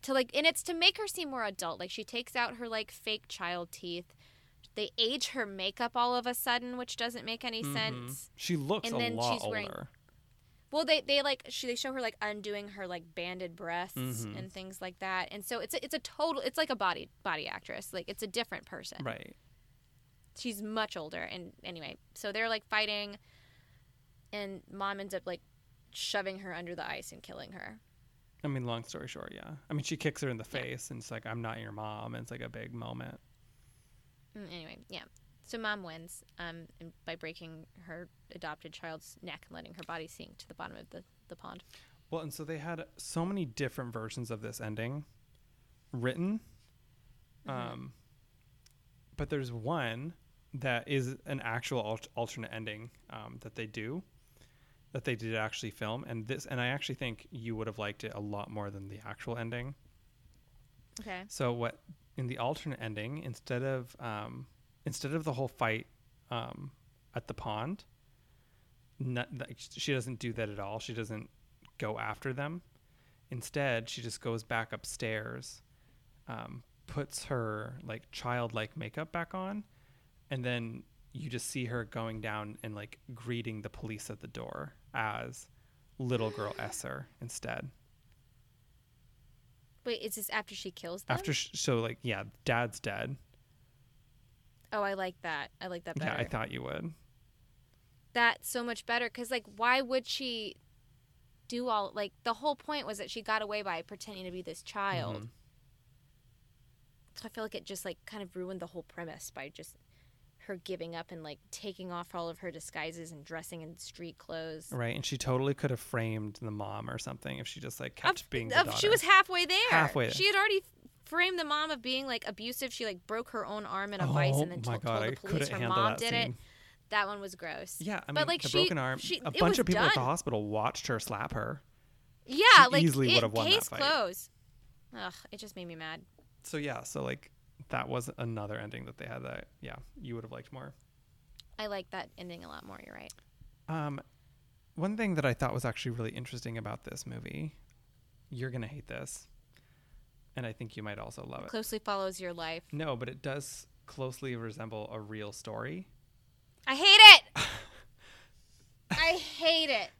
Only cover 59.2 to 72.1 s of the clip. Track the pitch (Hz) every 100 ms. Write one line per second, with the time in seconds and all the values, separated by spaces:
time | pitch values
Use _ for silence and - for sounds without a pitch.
59.2 | - 120 117 120 127 139 - - - _
60.2 | - - - - - - - - 226 185
61.2 | 196 - 127 120 117 - - 165 - -
62.2 | 127 127 120 156 - 139 113 107 107 147
63.2 | 143 117 - 123 135 131 120 - 120 107
64.2 | 107 123 131 - - _ - - 139 160
65.2 | 156 127 135 - 117 110 - - - -
66.2 | - 120 123 - 143 - - - - -
67.2 | - - - 107 123 202 - - - -
68.2 | - - - - - - - - 131 123
69.2 | 123 127 135 117 - - - 135 120 120
70.2 | 120 110 110 101 98 110 - 113 113 110
71.2 | - - - - - _ 107 110 110